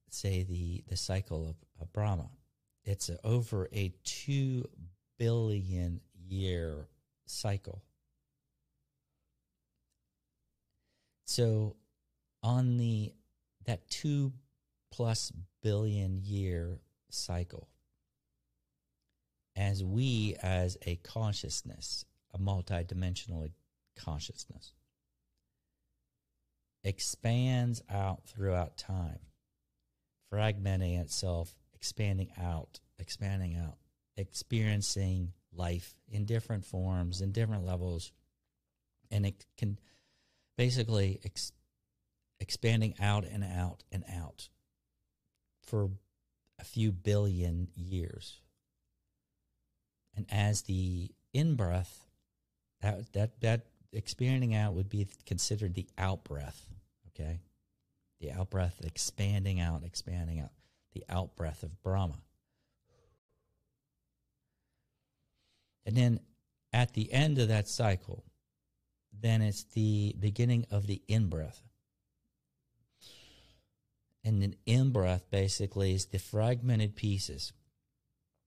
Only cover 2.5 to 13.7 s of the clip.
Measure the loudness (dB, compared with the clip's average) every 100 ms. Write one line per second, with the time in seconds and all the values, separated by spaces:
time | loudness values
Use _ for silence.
2.5 | _ _ _ -4 -4 -4 -4 0 0 0
3.5 | -2 -2 -2 -2 -4 -8 -6 -2 0 0
4.5 | -2 -4 -10 -20 -20 _ -2 2 2 2
5.5 | 0 0 -2 -2 -4 -10 -20 -6 -2 -2
6.5 | -2 -2 -6 -12 _ _ _ -12 -6 -2
7.5 | -2 -6 -14 -16 _ _ _ _ _ _
8.5 | _ _ _ _ _ _ _ _ _ _
9.5 | _ _ _ _ _ _ _ _ _ _
10.5 | _ _ _ _ _ _ _ -4 2 4
11.5 | 4 0 -4 _ _ _ _ _ _ 0
12.5 | 4 4 4 2 0 -2 -8 _ _ _
13.5 | _ -6